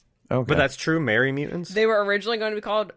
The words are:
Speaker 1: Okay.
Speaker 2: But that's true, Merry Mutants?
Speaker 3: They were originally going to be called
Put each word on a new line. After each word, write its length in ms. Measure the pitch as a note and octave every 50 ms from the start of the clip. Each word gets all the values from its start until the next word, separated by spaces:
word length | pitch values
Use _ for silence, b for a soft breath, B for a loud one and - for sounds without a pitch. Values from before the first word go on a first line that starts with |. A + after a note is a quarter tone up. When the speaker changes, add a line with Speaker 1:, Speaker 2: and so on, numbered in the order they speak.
| _ _ _ _ _ -
Speaker 1:
Okay. 140 | C3 C3 B2 C3
Speaker 2:
But 100 | D3+ D3+
that's 200 | C3+ C3+ - -
true, 240 | - D#3+ D#3+ E3
Merry 320 | D3+ A#2 G#2+ A#2 C3 C3+ C3+
Mutants? 360 | C#3 D3 - - F3 E3+ F3
Speaker 3:
They 140 | F#3 G#3+ A3
were 180 | A3 A3 G#3 G3+
originally 340 | G3+ G3+ G#3 G3 A3+ A#3+ G#3+
going 140 | A3 G#3+ G#3+
to 20 |
be 60 | G#3+
called 320 | G#3+ A3 G3 G#3+ G#3+ E3+ -